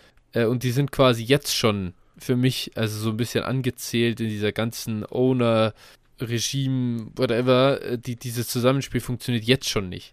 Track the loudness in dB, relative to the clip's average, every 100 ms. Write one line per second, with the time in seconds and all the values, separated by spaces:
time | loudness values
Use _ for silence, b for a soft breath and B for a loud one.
0 | b b _ 0 0 2 0 0 0 4
1 | 4 4 2 2 2 0 0 0 -4 -8
2 | _ -12 -2 2 2 0 -6 -4 -4 -2
3 | -2 -2 -2 -2 -2 -2 -2 -6 -4 0
4 | 0 0 -4 -2 -2 0 -2 -4 -6 -6
5 | -4 2 2 4 4 4 2 -2 -16 -20
6 | _ -12 -6 -4 -2 -2 -2 0 0 -4
7 | -8 -2 0 2 4 4 4 2 -2 -6
8 | -6 -8 -6 -6 -4 2 2 2 0 -4
9 | -4 -6 -4 -2 2 2 2 -4 -4 -8
10 | -14